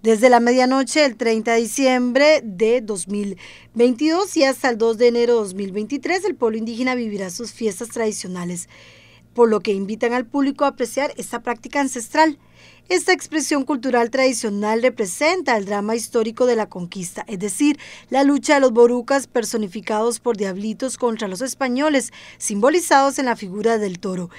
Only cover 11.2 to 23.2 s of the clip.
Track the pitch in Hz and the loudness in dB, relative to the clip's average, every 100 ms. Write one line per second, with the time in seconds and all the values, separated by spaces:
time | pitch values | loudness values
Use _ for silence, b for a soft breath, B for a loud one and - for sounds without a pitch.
11.2 | - 233 240 233 - 285 269 262 220 302 | -10 -8 -6 -8 -6 -4 -2 -4 -4 2
12.2 | 311 285 b b b b b 359 277 359 | 2 2 b b b b b -2 2 0
13.2 | - 311 277 294 269 285 262 240 240 262 | 0 -4 0 -2 0 -4 0 0 2 2
14.2 | 262 233 226 202 214 220 247 - 202 - | 2 0 -4 -2 0 2 0 0 -6 0
15.2 | 302 370 285 233 190 208 208 233 226 240 | 0 0 0 0 0 -4 -2 -4 -2 -2
16.2 | 220 226 247 233 202 185 175 196 175 - | -2 0 0 2 -2 -8 -10 -10 -10 -12
17.2 | - 202 208 - 294 294 B B B 254 | -10 -8 -6 0 0 0 B B B 2
18.2 | 277 285 226 285 262 226 240 247 240 277 | 2 2 2 4 4 6 6 4 0 -2
19.2 | 269 247 220 240 208 208 - 214 226 233 | 0 -6 -4 -4 -6 -8 -4 -2 0 -2
20.2 | 240 214 196 185 214 214 262 - 240 220 | -4 -2 -4 -4 -6 -4 -6 -4 -4 -2
21.2 | 214 185 262 - 269 247 302 285 247 B | -6 -6 -8 -4 -4 0 2 0 -2 B
22.2 | B B - 202 240 339 339 285 277 277 | B B -6 2 2 2 4 4 4 0